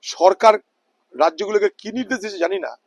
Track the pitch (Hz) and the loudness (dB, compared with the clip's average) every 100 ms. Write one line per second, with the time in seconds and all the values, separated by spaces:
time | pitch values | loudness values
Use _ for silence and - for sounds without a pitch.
0 | - - 180 190 226 214 _ _ _ _ | -14 2 2 6 4 4 _ _ _ _
1 | _ 123 160 160 202 208 202 _ 208 220 | _ -2 -2 0 -4 -2 -2 _ -12 -10
2 | 254 254 208 196 165 269 135 117 | -6 -6 -8 -6 -4 -4 -8 -14